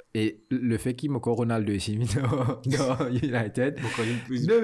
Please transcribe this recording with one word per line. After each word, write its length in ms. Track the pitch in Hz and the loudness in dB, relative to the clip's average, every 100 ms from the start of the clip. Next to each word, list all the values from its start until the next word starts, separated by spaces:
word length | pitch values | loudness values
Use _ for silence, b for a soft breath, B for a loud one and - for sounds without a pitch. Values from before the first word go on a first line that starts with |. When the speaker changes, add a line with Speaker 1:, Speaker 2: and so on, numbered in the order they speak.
| - | -8
Speaker 1:
Et 300 | 110 107 - - | -2 -2 -2 -4
le 280 | 127 120 110 | -2 0 0
fait 160 | 127 | 0
qu'il 160 | 123 151 | -4 -2
me 60 | 131 | -2
Ronaldo 540 | 120 117 117 113 104 | 0 2 2 2 0
ici, 260 | 98 110 107 | 0 0 -2
<laughs> 160 | 117 110 | 0 0
dans, 440 | 127 147 120 123 | 0 2 0 -2
dans 440 | 131 143 135 127 131 | 0 0 2 0 0
United. 680 | 123 143 120 104 123 135 143 | 0 0 0 -2 0 -2 -2
Speaker 2:
Pourquoi 240 | 113 120 | -4 -2
il, 320 | 113 120 - 127 | -2 -2 -4 -2
il 40 | 160 | 2
Speaker 1:
Non, 80 | 233 | 4